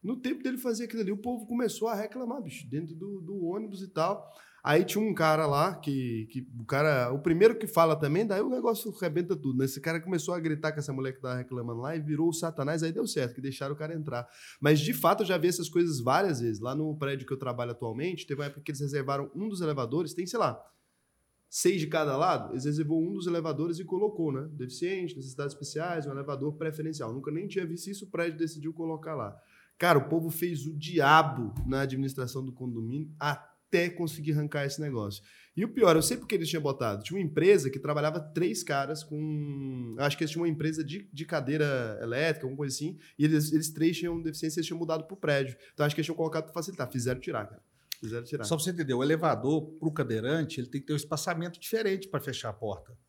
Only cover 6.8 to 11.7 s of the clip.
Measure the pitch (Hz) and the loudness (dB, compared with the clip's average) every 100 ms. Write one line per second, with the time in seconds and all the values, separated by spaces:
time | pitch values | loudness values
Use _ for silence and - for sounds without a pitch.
6.8 | 151 139 123 139 165 165 220 220 196 - | 4 4 2 0 2 8 6 6 0 6
7.8 | 165 151 151 165 220 196 262 254 240 220 | 6 6 4 4 4 2 0 0 0 0
8.8 | 226 - 180 156 175 175 139 127 131 139 | -4 -4 -2 0 0 -2 0 2 0 0
9.8 | 165 165 170 180 151 180 160 151 156 151 | -2 -2 0 -2 -2 -2 -2 0 -2 -2
10.8 | 143 135 131 131 127 123 123 127 117 | -4 -4 -4 -6 -6 -6 -4 -6 -6